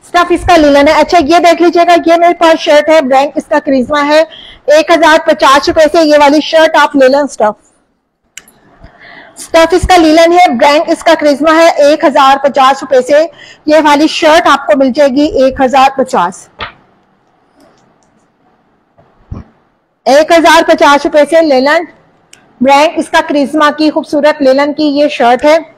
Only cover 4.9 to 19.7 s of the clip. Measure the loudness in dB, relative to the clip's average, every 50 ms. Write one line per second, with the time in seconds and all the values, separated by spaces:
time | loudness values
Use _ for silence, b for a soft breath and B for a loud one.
4.9 | 0 2 2 2 2 0 0 -2 -2 0 2 0 0 0 0 -2 0 0 0 2
5.9 | 2 0 0 2 2 2 2 2 2 0 -2 0 0 0 0 2 2 0 0 0
6.9 | 0 2 2 2 2 0 -2 -4 -4 -4 -4 -4 -4 _ _ _ _ _ _ _
7.9 | _ _ _ _ _ _ _ _ _ -20 _ _ _ _ _ _ _ _ -20 B
8.9 | B B B B B B B B B -20 -20 -6 -2 -2 -2 0 -2 -4 -2 0
9.9 | 0 2 2 2 2 2 2 2 4 2 2 2 2 0 0 0 0 0 -2 -4
10.9 | -6 -4 0 -2 -2 0 0 -2 -2 0 0 0 0 2 2 0 2 2 0 0
11.9 | 0 0 -2 -2 0 2 2 2 0 0 -2 -4 -2 0 0 0 0 -2 -4 -2
12.9 | -2 -2 0 2 0 0 0 -2 B B B B B B B -2 0 0 2 2
13.9 | 0 0 0 -2 -2 -2 0 2 2 2 2 2 0 0 0 -2 0 0 0 -2
14.9 | 0 0 -2 0 0 -2 -2 -2 0 0 -2 -2 0 -2 -4 0 2 2 2 2
15.9 | 0 -2 -6 -4 -2 -4 -4 -4 -6 -12 -20 _ _ _ -18 -18 -18 _ _ _
16.9 | _ _ _ _ _ _ _ _ _ _ _ _ _ _ _ _ _ _ _ _
17.9 | _ _ _ _ _ _ _ _ _ _ _ _ _ _ _ _ _ _ _ _
18.9 | _ _ _ _ _ _ _ _ -18 -18 -18 _ _ _ _ _